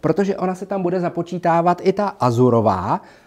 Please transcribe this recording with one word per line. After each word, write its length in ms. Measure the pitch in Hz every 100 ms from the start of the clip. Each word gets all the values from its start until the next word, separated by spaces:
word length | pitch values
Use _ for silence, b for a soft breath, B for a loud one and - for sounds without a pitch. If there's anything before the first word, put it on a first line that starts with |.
protože 360 | 151 160 196 196
ona 180 | 185 185
se 100 | 196
tam 160 | 196
bude 180 | 180 180
započítávat 800 | 175 170 170 180 170 165 170 175
i 100 | 190
ta 140 | 190 202
azurová, 920 | - 123 117 127 117 107 95 92 170 B B